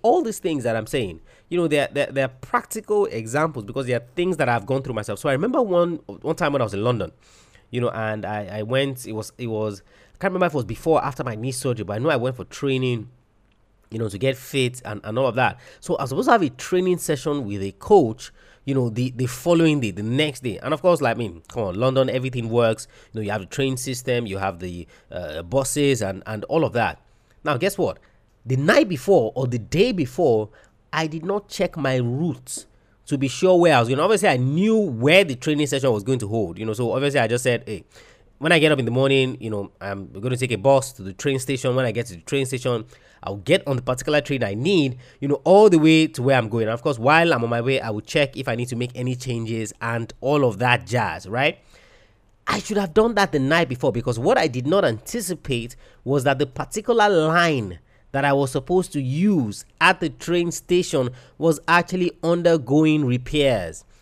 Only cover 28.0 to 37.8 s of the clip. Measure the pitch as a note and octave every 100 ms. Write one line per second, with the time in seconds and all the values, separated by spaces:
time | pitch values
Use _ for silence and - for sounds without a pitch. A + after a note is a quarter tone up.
28 | _ _ _ _ A#2 C3 D3+ C4 G#3+ D3
29 | - F3 G#2+ - C3+ A#2+ G2 D#3+ B3 F#3
30 | B2+ - D#3 A2 G#2 _ _ _ - D3+
31 | D#3+ D#3+ F3 G#3 - - F3+ E3+ C3+ C3
32 | A#2+ B2+ E3+ B2+ - - - _ _ _
33 | - C#3 C3+ - F#3 F3 E3+ B2+ A#2 C3
34 | F#3 G3+ F#3+ C3 B2+ D#3 G#3+ A3 F#3+ A2+
35 | C3+ F#3 F3 B2+ D#3+ D3 D3 C#3 C3 G#2+
36 | G2 B2+ G2+ A2+ F2 F2 A2 A2 A#2 B2
37 | C#3+ C#3 A2+ A#2+ B2+ A#2+ A#2 G2